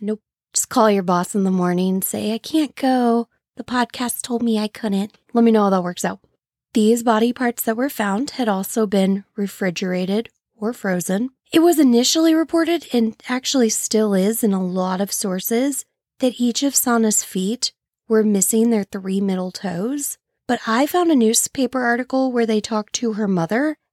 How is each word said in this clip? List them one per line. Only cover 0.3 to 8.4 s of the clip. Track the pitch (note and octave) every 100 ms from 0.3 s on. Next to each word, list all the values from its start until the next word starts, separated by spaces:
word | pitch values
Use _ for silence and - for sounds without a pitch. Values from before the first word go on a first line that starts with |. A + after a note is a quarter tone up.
| _ _
Just | - -
call | B3+ A3
your | G3+
boss | F3+ F3+ F#3 G#3
in |
the | F#3+
morning | F#3 F3+ F3+ F#3 F#3+
and |
say, | - G#3+ G#3
"I | A3+
can't | - D#4 C#4+ -
go. | C4 B3+ A#3+ A#3 A#3 _ _ -
The |
podcast | - B3 A#3 - A#3+ -
told | - A#3
me | A#3 A3
I | G#3
couldn't." | - A3 G3 G#3 - _
Let | A#3 A3+
me |
know | A3
how | G3+
that | F#3+
works | F3 F3+
out. | F3+ G3 _ _ _ _ _
These | A#3 G#3+ A#3
body | A#3 A3 A#3+
parts | A#3+ B3 A#3+
that | - A3
were | C#4
found | - G#3 G3 C#4+
had | -